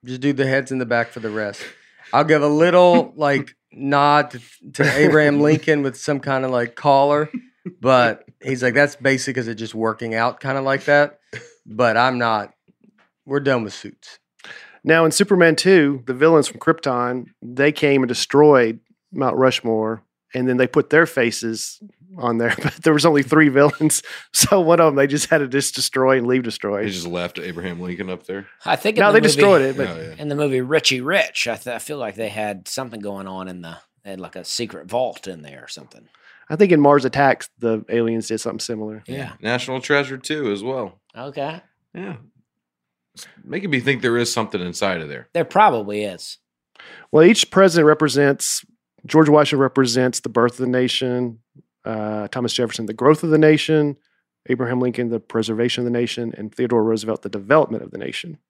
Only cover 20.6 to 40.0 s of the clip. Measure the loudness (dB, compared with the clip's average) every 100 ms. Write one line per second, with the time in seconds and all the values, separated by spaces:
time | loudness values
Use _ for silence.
20.6 | 2 0 2 2 2 0 -2 -2 -8 -8
21.6 | -12 -16 -20 _ _ -6 -4 -2 -2 -2
22.6 | -6 -2 0 2 2 2 2 2 4 4
23.6 | 2 2 -2 -2 -6 -18 -8 -2 2 2
24.6 | 4 4 4 4 0 0 0 0 0 -2
25.6 | -4 -6 -6 0 0 2 0 -2 -2 -6
26.6 | -6 -4 -4 -6 -8 -6 -8 -8 -12 -10
27.6 | -10 -10 -10 -10 -10 -12 -10 -12 -14 _
28.6 | -4 -2 -2 2 4 6 4 4 6 6
29.6 | 4 -2 -6 -8 -14 -12 -8 -4 -2 -2
30.6 | 0 0 0 -4 -2 -2 -2 -6 -6 -8
31.6 | -10 -12 -10 -10 -10 -8 -10 -6 -8 -10
32.6 | -12 -12 -10 -12 -12 -12 -12 -12 -12 -14
33.6 | -16 -20 _ _ -18 -16 -14 -16 -12 -10
34.6 | -10 -12 -8 -6 -6 -8 -16 -16 -20 -20
35.6 | -20 -20 -20 -20 _ _ _ _ _ 0
36.6 | 4 6 6 4 2 2 2 0 -6 _
37.6 | -4 -4 -4 -4 -2 -4 -6 -8 -8 -10
38.6 | -10 -10 -12 -14 -14 -12 -12 -10 -6 -4
39.6 | -6 -10 -2 -2